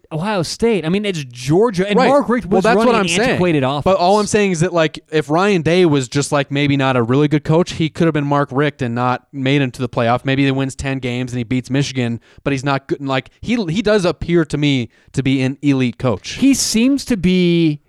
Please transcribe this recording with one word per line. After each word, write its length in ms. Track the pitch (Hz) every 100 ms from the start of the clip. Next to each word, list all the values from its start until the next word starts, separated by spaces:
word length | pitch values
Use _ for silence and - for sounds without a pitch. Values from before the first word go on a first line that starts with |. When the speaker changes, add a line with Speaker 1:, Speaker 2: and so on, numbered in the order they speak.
| _
Speaker 1:
Ohio 320 | 156 196 202
State. 440 | 160 - 226 208 156
I 40 |
mean, 140 | 196
it's 180 | 208 170 135
Georgia, 600 | 120 127 165 233 175 196
and 120 | 208
Speaker 2:
Right. 100 | 247
Speaker 1:
Mark 220 | 285 214
Richt 160 | 247 175
Speaker 2:
Well, 140 | 190
Speaker 1:
was 40 |
Speaker 2:
that's 140 | 196 208
Speaker 1:
running 160 | 233
Speaker 2:
what 20 | 233
I'm 60 |
Speaker 1:
an 60 | 185
Speaker 2:
saying. 200 | 175 247
Speaker 1:
antiquated 320 | 143 180 151 127
offense. 180 | 143
Speaker 2:
But 140 | 156 190
all 240 | 175 208
I'm 40 | 202
saying 260 | 214 202
is 100 | 170
that, 100 | 180
like, 260 | 170 160 - -
if 180 | 156 143
Ryan 340 | 160 202 190
Day 220 | 151 180 180
was 220 | 143 127
just, 240 | 143 139
like, 180 | 147 135
maybe 280 | 139 143 139
not 180 | 135 127
a 80 |
really 240 | 117 131 151
good 160 | 147
coach, 300 | - 160 180
he 160 | - 156
could 160 | - 170
have 60 |
been 120 | 151 143
Mark 220 | 143 143
Richt 280 | 127 147 -
and 140 | 123 117
not 320 | 123 123 -
made 280 | 139 131 143
him 100 | 131
to 100 | -
the 80 | 123
playoff. 340 | - 117 123
Maybe 220 | 135 135 139
he 60 |
wins 220 | 135 135
ten 260 | - 139 135
games 340 | 123 123 123
and 60 | 123
he 40 |
beats 260 | 110 127 123
Michigan, 520 | 135 139 131 120 117 - - -
but 80 |
he's 100 | 139
not 240 | 139 135 -
good. 140 | 147
And, 80 | 139
like, 220 | 135 - _
he, 200 | - 247 180
he 160 | 175
does 240 | 214 214 170
appear 400 | 151 - 170 160
to 120 | 143
me 300 | 147 135 113 _ _
to 100 | -
be 200 | 131 135
an 160 | 131 139
elite 360 | 147 135 127 -
coach. 360 | 127 101 - -
Speaker 1:
He 180 | 269
seems 500 | 262 - 220 247 277
to 140 | - 233
be. 640 | 170 185 175 170 165 147